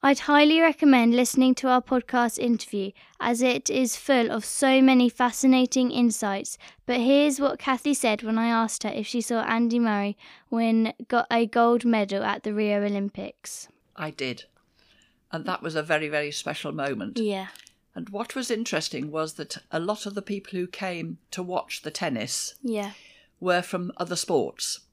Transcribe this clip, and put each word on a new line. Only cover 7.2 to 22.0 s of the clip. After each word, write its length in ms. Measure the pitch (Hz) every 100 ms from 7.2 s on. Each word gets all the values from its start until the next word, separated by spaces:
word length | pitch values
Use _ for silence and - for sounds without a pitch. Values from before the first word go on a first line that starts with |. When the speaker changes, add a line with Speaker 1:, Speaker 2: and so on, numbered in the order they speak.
| 294 269
Speaker 1:
what 180 | 277 -
Kathy 360 | - 262 294
said 280 | 277 240 214
when 160 | 220 220
I 80 | 233
asked 360 | 226 226 -
her 60 | 214
if 160 | - 214
she 120 | 240
saw 180 | 220 233
Andy 380 | - 226 240 240
Murray 360 | 233 208 202 208 - - _
win 420 | 226 226 226 220 - 233
go-, 160 | 240 -
a 160 | 233 233
gold 380 | 240 233 240
medal 380 | 240 226 202 196
at 200 | 214 208
the 80 | -
Rio 300 | 208 214 208
Olympics. 840 | 208 202 202 - 196 - - - - _ _ -
Speaker 2:
I 140 | 156
did. 340 | 147 131 120 - _ _ _ _ _ _ _ _
And 120 | 165
that 180 | - 180
was 120 | 156
a 80 | 160
very, 260 | 151 156 151
very 220 | 151 147
special 420 | 147 - 143 151
moment. 460 | 151 139 120 - 240
Speaker 1:
Yeah. 300 | 220 196 190 - - _ _
Speaker 2:
And 140 | - 240
what 240 | 202 233
was 160 | - 240
interesting 600 | 226 233 - 160 147 147
was 240 | 156 156
that 240 | - 147 - _
a 100 | 160
lot 260 | 170 214 208
of 80 |
the 80 | 202
people 360 | 196 202 - 190
who 80 | 180
came 520 | - 190 175 165 165 _
to 120 | -
watch 400 | 180 180 - -
the 80 | -
tennis 640 | -